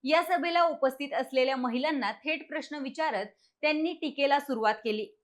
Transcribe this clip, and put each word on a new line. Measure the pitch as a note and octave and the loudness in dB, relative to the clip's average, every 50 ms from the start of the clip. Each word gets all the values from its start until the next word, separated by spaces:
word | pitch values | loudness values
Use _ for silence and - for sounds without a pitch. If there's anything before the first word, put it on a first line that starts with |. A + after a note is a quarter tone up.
| - | 2
या | C4 D4+ E4 F4 | 4 2 4 4
सभेला | E4+ F#4 F4 C#4 E4+ E4+ E4+ E4+ | 4 0 0 0 2 2 4 4
उपस्थित | E4 D#4 - - C4 B3+ - C#4+ C#4 - | 4 2 2 0 0 0 0 -8 -4 -2
असलेल्या | - C4 C4+ - C4 B3+ C4 C4+ | -2 -2 0 2 2 2 2 2
महिलांना | B3+ B3 B3 A#3 B3 C4 D4+ D#4 C#4 A3+ G3+ | 0 -2 -2 -2 0 0 0 0 0 -2 -2
थेट | A3 - _ C#4+ D#4 D#4 D#4 _ | -4 -4 _ -4 -4 -4 -4 _
प्रश्न | D4 D#4+ - - D4 | -8 -8 -8 -8 -10
विचारत | D4+ C4+ C4+ - - D#4 D#4 A#3 G3+ D#4 D#4 _ _ _ _ _ _ | -8 -8 -8 -4 -2 -2 -2 -2 -2 -4 -6 _ _ _ _ _ _
त्यांनी | - D4+ D4+ D4+ D#4 E4+ E4+ | 0 0 2 2 0 -2 -2
टीकेला | D#4+ - D4 - - C#4 C#4 C#4 C#4+ | -4 -6 -6 -2 0 2 2 2 2
सुरुवात | C#4+ C#4+ C4 A3+ A3 A3 A3 - - | 2 -2 -4 0 2 0 0 0 -2
केली. | A3+ G#3+ G#3+ G#3+ - - _ | -4 -4 -4 -4 -8 -12 _